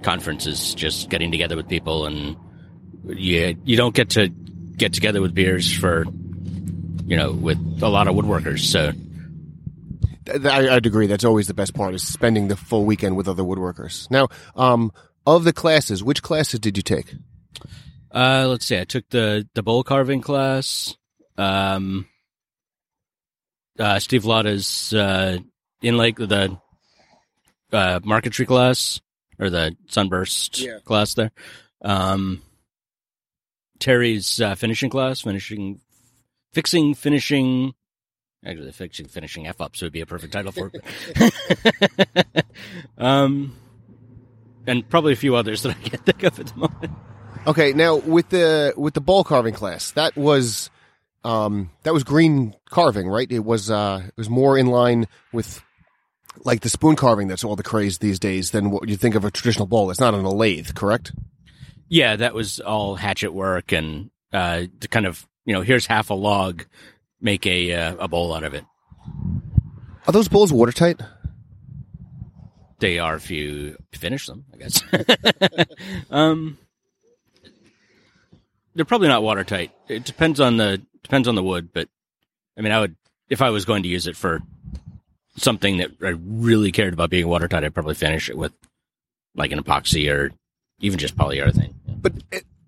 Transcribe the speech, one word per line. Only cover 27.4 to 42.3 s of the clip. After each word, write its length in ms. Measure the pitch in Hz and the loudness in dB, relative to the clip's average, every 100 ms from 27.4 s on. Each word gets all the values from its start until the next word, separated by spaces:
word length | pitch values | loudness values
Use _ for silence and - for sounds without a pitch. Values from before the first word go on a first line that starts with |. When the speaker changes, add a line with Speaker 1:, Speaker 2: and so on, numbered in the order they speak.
| _ _ _ | _ _ _
Speaker 1:
uh, 280 | 107 92 90 | 0 2 0
marquetry 420 | 104 110 117 117 123 | 0 0 0 -4 2
class, 560 | 127 127 123 - - - _ _ - | 4 4 2 -2 -8 -12 _ _ -6
or 100 | 98 | -2
the 260 | 85 80 - _ | 0 -2 -6 _
sunburst 720 | 113 98 92 95 - - - | -2 0 -2 -2 -4 -6 -6
Speaker 2:
Yeah. 200 | 127 107 | -8 -10
Speaker 1:
class 300 | - 107 107 | -2 0 2
there. 180 | - 107 - - - _ _ | 0 -4 -6 -20 -20 _ _
Um, 600 | 101 98 95 98 95 90 - _ _ _ _ _ _ _ _ _ _ _ _ _ | -4 0 0 0 -2 -6 -12 _ _ _ _ _ _ _ _ _ _ _ _ _
Terry's, 600 | 131 123 120 107 - - | 2 4 4 0 -4 -2
uh, 140 | 104 98 | -2 0
finishing 360 | 113 110 131 | -2 -2 -2
class, 300 | 135 131 127 | -2 -2 -4
finishing, 600 | 110 98 - 104 98 101 _ _ _ _ _ _ _ | -6 -8 -8 -8 -8 -10 _ _ _ _ _ _ _
fixing, 400 | 165 - 170 147 | -6 0 2 2
finishing. 800 | 143 147 143 - 143 127 127 131 - _ _ _ _ _ _ | 2 0 0 2 0 2 0 -2 -6 _ _ _ _ _ _
Actually, 220 | - 82 67 | -16 -14 -16
the 80 | |
fixing, 340 | 73 90 - 73 | -14 -14 -14 -16
finishing 380 | 85 78 85 78 | -14 -14 -12 -14
F-ups 380 | - 76 - | -10 -12 -10
would 80 | 85 | -10
be 100 | 80 | -10
a 40 | 80 | -10
perfect 260 | 87 78 | -12 -10
title 180 | 98 95 | -10 -8
for 200 | 92 95 | -10 -12
it. 600 | - - - - - 233 - 539 254 220 - | -12 -16 -16 -4 4 4 4 -2 2 2 2
<laughs> 680 | 196 - 180 180 - | 0 2 2 2 0